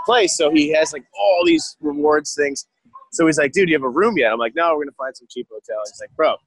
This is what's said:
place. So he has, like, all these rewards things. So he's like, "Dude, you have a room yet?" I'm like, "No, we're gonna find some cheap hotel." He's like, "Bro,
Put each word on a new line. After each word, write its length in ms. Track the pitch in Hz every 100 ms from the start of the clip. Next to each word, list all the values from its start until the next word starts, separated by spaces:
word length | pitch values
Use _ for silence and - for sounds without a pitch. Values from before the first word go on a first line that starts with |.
| -
place. 300 | 247 185 -
So 140 | 151
he 200 | 156 147
has, 180 | 156 156
like, 100 | 147 - 196
all 260 | 202 180 175
these 320 | 160 - -
rewards 540 | 151 143 151 151 147 -
things. 300 | 143 139 - _ _ - -
So 120 | - 160
he's 100 | 156
like, 140 | 143
"Dude, 160 | 175 180
you 60 | 151
have 80 |
a 60 | 131
room 280 | 135 214 185
yet?" 140 | 113
I'm 80 | 113
like, 160 | 117 147
"No, 180 | 170 151
we're 100 | 143
gonna 100 | -
find 180 | 135 -
some 120 | 120
cheap 180 | 123 117
hotel." 300 | 107 - 107 104
He's 140 | -
like, 140 | 107 -
"Bro, 200 | 156 101